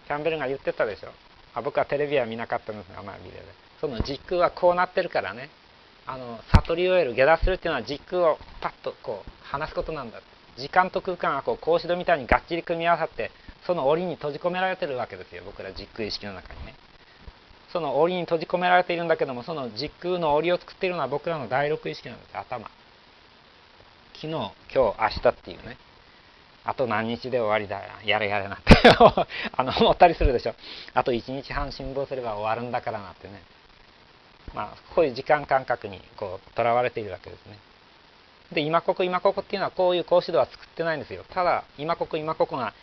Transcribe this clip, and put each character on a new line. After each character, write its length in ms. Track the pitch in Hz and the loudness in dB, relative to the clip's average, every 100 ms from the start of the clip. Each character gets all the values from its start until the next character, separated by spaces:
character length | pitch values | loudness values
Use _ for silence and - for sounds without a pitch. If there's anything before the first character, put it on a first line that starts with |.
| - | -8
キ 60 | |
ャ 60 | 147 | -4
ン 40 | |
ベ 80 | 156 | -2
ル 80 | 160 | -2
が 80 | 131 | -4
言 100 | 135 | -4
っ 40 | |
て 120 | - | -4
た 140 | 160 123 | -2 -2
で 100 | 98 | -4
し 80 | |
ょ。 40 | 120 - - - - | -12 -18 -20 -20 -12
あ、 60 | - | -6
僕 180 | 123 143 | -2 -2
は 60 | |
テ 140 | 131 143 | 0 0
レ 80 | 143 | 0
ビ 120 | 143 | 0
は 60 | |
見 120 | 113 113 | 0 -6
な 100 | 113 | -4
か 100 | 117 | -6
っ 40 | |
た 100 | - | -6
ん 60 | 107 | -12
で 60 | |
す 80 | 90 | -12
が、 80 | 95 | -14
ま 120 | 98 | -14
あ、 40 | 95 | -14
ビ 60 | |
デ 40 | 92 | -16
オ 20 | |
で。 140 | 92 92 - - - | -18 -20 -20 -20 -8
そ 80 | 151 | -6
の 120 | 113 | -4
時 180 | - 139 - | -4 -4 -4
空 140 | 180 | 2
は 100 | 165 | 2
こ 200 | - 180 | 4 4
う 40 | |
な 100 | 175 | 4
っ 100 | 180 | 2
て 80 | - | 0
る 80 | 170 | 0
か 100 | 139 | -2
ら 140 | 95 | -4
ね。 160 | 113 147 - - - - - - | -8 -14 -18 -20 -20 -20 -18 -12
あ 100 | 131 | -12
の、 240 | 123 113 - | -10 -12 6
悟 200 | - - | 6 6
り 140 | 170 180 | 2 4
を 60 | |
得 100 | 185 | 4
る、 100 | 139 | 2
下 120 | 117 139 | 4 6
脱 180 | 160 | 6
す 60 | 185 | 4
る 40 | |
っ 40 | 180 | 0
て 100 | 170 | -2
い 20 | |
う 40 | |
の 60 | 143 | -4
は 20 | |
時 160 | 117 143 | -4 -8
空 240 | - 180 | -4 2
を 160 | 165 143 - - | 4 2 -4 -8
パ 80 | 175 | -10
ッ 20 | - | -6
と 120 | 131 - | -10 -8
こ 200 | - 101 - | -8 -8 -10
う、 40 | - | -18
離 240 | - 143 151 | -8 -6 -4
す 60 | |
こ 80 | 180 | -6
と 100 | 165 | -6
な 100 | 156 | -6
ん 80 | 117 | -10
だ。 100 | 98 - - - 117 | -14 -20 -20 -20 -12
時 140 | 139 | 2
間 200 | 185 185 | 4 4
と 120 | 190 | 0
空 140 | 190 175 | -4 -2
間 180 | 180 | -2
が 80 | 151 | -2
こ 100 | - | -2
う、 40 | 110 | -2
格 200 | - 170 | 0 0
子 80 | 165 | 2
戸 100 | 175 | -2
み 80 | 180 | 2
た 100 | 160 | 2
い 20 | |
に 80 | 117 | 4
が 120 | 120 | 2
っ 40 | - | 2
ち 80 | 170 | -6
り 60 | |
組 180 | - 165 | -4 -2
み 80 | 170 | 2
合 40 | |
わ 60 | 165 | 2
さ 60 | |
っ 60 | 160 | 0
て、 200 | - 104 - - - - | -4 -8 -8 -20 -14 -4
そ 80 | |
の 140 | 170 135 | 0 2
檻 180 | 160 180 | 2 0
に 80 | |
閉 180 | 139 151 | -4 -6
じ 60 | 143 | -4
込 120 | 175 | -2
め 100 | 180 | 0
ら 100 | 185 | -2
れ 60 | 185 | -2
て 100 | 160 | -4
る 100 | 123 | -4
わ 100 | 110 | -6
け 100 | 95 | -10
で 120 | - | -14
す 80 | 87 | -14
よ。 60 | |
僕 180 | 92 - | -14 -12
ら 100 | 95 | -12
時 140 | 95 101 | -12 -14
空 200 | - 104 | -6 -6
意 20 | |
識 160 | - 104 | -6 -10
の 60 | |
中 220 | 92 - | -12 -14
に 100 | - | -14
ね。 100 | - - - - - - - - - - - | -14 -16 -20 -20 -20 -20 -20 -20 -20 -20 -8
そ 80 | 175 | -6
の 200 | 151 131 | -2 2
檻 160 | 170 185 | 2 2
に 60 | |
閉 160 | 165 165 | -2 -2
じ 80 | 170 | -2
込 120 | 180 | 0
め 100 | 180 | 4
ら 100 | 180 | 4
れ 60 | |
て 100 | 180 | 4
い 20 | 170 | -2
る 80 | |
ん 40 | 170 | 0
だ 80 | 160 | 0
け 100 | 147 | 0
ど 80 | |
も、 80 | 123 | -4
そ 100 | 117 | -8
の 180 | 156 123 | -6 -6
時 160 | 107 147 - | -8 -10 -8
空 180 | 175 180 | -4 -2
の 160 | 160 | 2
檻 180 | 147 165 | 2 2
を 60 | 175 | 0
作 140 | - | -4
っ 40 | - | -6
て 100 | 185 | -4
い 20 | |
る 60 | |
の 80 | 175 | -2
は 60 | 131 | -4
僕 200 | 143 170 | -4 -4
ら 100 | 160 | -6
の 100 | 113 | -2
第 200 | 127 147 | 0 0
六 200 | 156 160 | -2 -6
意 60 | |
識 140 | 151 135 | -10 -12
な 80 | 104 | -16
ん 20 | |
で 80 | 95 | -12
す。 100 | 95 | -12
頭。 340 | 98 123 98 - - - - - - - - - - - - - - | -10 -10 -12 -18 -20 -20 -20 -20 -20 -20 -20 -20 -20 -20 -20 -20 -20
昨 60 | - | -12
日、 80 | 156 | -8
今 240 | 156 101 - - | -4 -6 -8 -4
日、 60 | 139 | 2
明 140 | 113 - 107 | 2 2 -2
日 200 | - 123 | 2 2
っ 60 | |
て 160 | - - | 2 -8
い 40 | |
う 40 | 85 110 | -14 -14
ね。 80 | 127 - - - - - - - - | -16 -20 -20 -20 -20 -20 -20 -20 -12
あ 100 | - | -8
と 120 | 107 123 | -2 0
何 280 | 107 113 | 0 0
日 160 | 117 127 | -4 -2
で 100 | 120 | 0
終 100 | 107 | 2
わ 80 | 107 | 0
り 100 | 101 | 0
だ。 140 | 98 98 101 | -8 -10 -10
や 140 | 104 107 | 0 0
れ 100 | 101 | 2
や 100 | 101 | -2
れ 100 | 98 | -4
な 80 | 98 | -4
っ 20 | |
て。 140 | - - 240 | 8 10 10
<laughs> 640 | 214 214 - - - - | 8 8 6 -4 -6 -8
あ 100 | - | -4
の、 100 | 131 - | -2 2
思 120 | 220 | 2
っ 60 | - | 8
た 120 | 180 | 6
り 60 | |
す 100 | 160 | 8
る 80 | 147 | 2
で 60 | 120 | 2
し 100 | 117 | -2
ょ。 60 | - - - - | -8 -16 -18 -4
あ 100 | 123 | -2
と 80 | 135 | 0
一 180 | 117 117 | 0 -2
日 220 | 135 123 | -10 -6
半 180 | 131 139 | -6 -6
辛 200 | 123 135 | -8 -8
抱 160 | 135 135 | -6 -6
す 100 | 131 | -6
れ 60 | |
ば 140 | 120 104 | -6 -4
終 80 | |
わ 100 | 107 | -2
る 80 | 113 | -4
ん 100 | 120 | -4
だ 80 | 120 | -6
か 100 | 120 | -6
ら 100 | 110 | -8
な 100 | 95 | -10
っ 40 | - | -16
て 120 | 92 | -16
ね。 140 | 98 87 - - - - - - - - - - | -18 -20 -20 -20 -20 -20 -20 -20 -20 -20 -20 -14
ま 200 | 117 104 | -8 -10
あ、 200 | - - | -10 -4
こ 80 | - | 2
う 40 | 151 | 2
い 40 | |
う 40 | |
時 100 | 120 | 0
間 200 | - 147 | 0 0
感 200 | 139 135 | 4 0
覚 240 | 127 120 104 | 0 -4 -4
に 120 | 92 - - | -14 -16 -10
こ 240 | 98 92 | -10 -10
う、 80 | - | -12
と 80 | - | -2
ら 120 | 117 | 2
わ 80 | 120 | 2
れ 80 | 123 | 2
て 100 | - | -2
い 40 | |
る 80 | 104 | -8
わ 60 | 90 | -10
け 60 | 87 | -14
で 80 | 90 | -20
す 100 | 101 | -20
ね。 120 | 101 - - - - - - - - - | -20 -20 -20 -20 -20 -20 -20 -20 -20 -6
で、 100 | 170 | -2
今 180 | 151 165 | 2 0
こ 140 | - | 0
こ、 100 | 180 | 0
今 160 | 185 180 | 0 2
こ 140 | 196 | 2
こ 80 | 196 | 0
っ 20 | |
て 120 | - 196 | -4 -4
い 20 | |
う 20 | |
の 60 | - | -4
は 40 | |
こ 200 | - 180 | 0 2
う 60 | 180 | 2
い 20 | |
う 60 | |
格 180 | - 175 | 4 2
子 100 | 180 | 4
戸 60 | 165 | 2
は 80 | 120 | 0
作 180 | - | -2
っ 40 | - | -20
て 160 | - | -6
な 100 | 165 | -4
い 20 | 151 | -4
ん 40 | |
で 60 | 107 | -6
す 60 | |
よ。 100 | 90 - | -12 -8
た 160 | 185 | -2
だ、 200 | 175 120 - - | 2 0 -2 -10
今 200 | 151 170 | -4 -4
こ 100 | 160 | -2
こ、 100 | 160 | -4
今 180 | 156 | -4
こ 120 | 160 170 | 0 0
こ 100 | 147 | 0
が 160 | 110 - | -6 -8